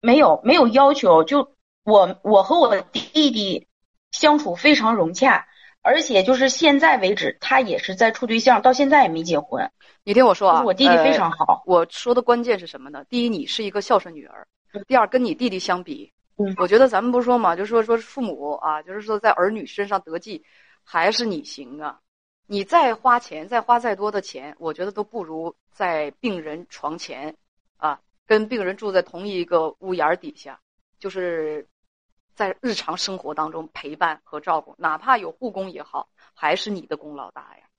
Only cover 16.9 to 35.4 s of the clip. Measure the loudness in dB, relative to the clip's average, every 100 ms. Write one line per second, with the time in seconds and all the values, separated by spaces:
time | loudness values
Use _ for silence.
16.9 | 2 0 -2 0 0 0 -2 -2 -2 0
17.9 | -4 -4 -10 -8 -8 -10 -6 -6 -6 -8
18.9 | -16 -6 -2 0 2 0 -2 -12 -10 -4
19.9 | -6 -6 -12 -12 -18 _ _ _ _ _
20.9 | 0 0 0 -4 -6 -10 -18 -18 -14 -14
21.9 | -14 _ _ _ _ _ -8 0 2 2
22.9 | 0 0 0 -2 -16 -6 -6 0 0 0
23.9 | -4 -4 -6 -8 -16 -18 -12 -10 -8 -8
24.9 | -8 -10 -10 -10 -10 -10 -14 _ _ -4
25.9 | -4 -6 -8 -8 -8 -10 -14 -16 -12 -10
26.9 | -10 -14 -14 -14 -16 _ _ _ _ -6
27.9 | -6 _ _ _ 0 0 -6 -6 -6 -2
28.9 | -2 -2 -8 -10 -8 -2 -2 -2 -6 -10
29.9 | -4 -2 -2 -6 -20 -20 -20 _ _ _
30.9 | _ -12 -8 -8 -6 -8 -8 -14 _ _
31.9 | _ _ _ _ _ -8 -6 -8 -8 -8
32.9 | -8 -8 -10 -10 -8 -8 -8 -16 -16 -16
33.9 | -6 -6 -6 _ -14 -4 -4 -6 _ -6
34.9 | -6 -2 -2 -2 -12